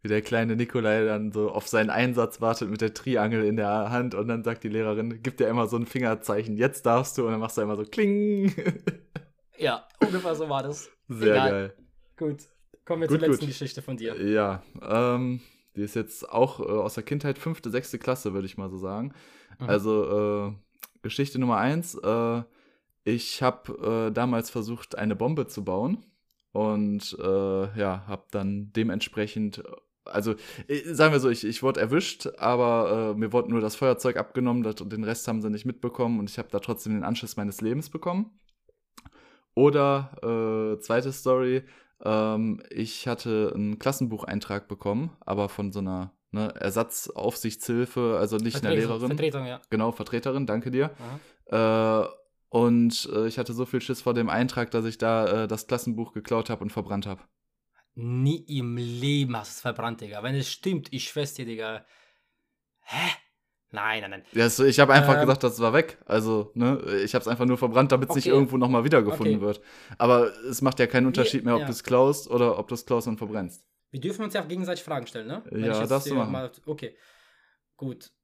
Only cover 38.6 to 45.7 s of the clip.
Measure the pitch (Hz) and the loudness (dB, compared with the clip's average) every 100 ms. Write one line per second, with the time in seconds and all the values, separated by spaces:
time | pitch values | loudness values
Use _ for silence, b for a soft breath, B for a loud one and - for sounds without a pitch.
38.6 | _ _ _ - - b b b b - | _ _ _ -20 -20 b b b b 4
39.6 | 143 143 139 139 135 - 117 113 110 110 | 6 6 4 2 -2 -8 -4 -2 0 0
40.6 | 110 107 - 120 135 131 131 127 127 131 | -2 -4 0 0 0 -4 2 2 2 0
41.6 | 131 b b _ - 107 110 110 110 - | -4 b b _ 0 2 2 0 -2 -4
42.6 | - - 110 - 127 113 120 110 107 98 | -8 -8 -6 -6 -6 -4 -2 0 0 0
43.6 | 104 107 135 139 123 110 - 101 - 101 | -4 -2 -2 -2 -4 -4 -6 -6 -4 -8
44.6 | - 101 101 107 165 - - 98 101 - | -8 -6 -4 -2 -4 -8 -6 -2 -2 -2
45.6 | 101 | -6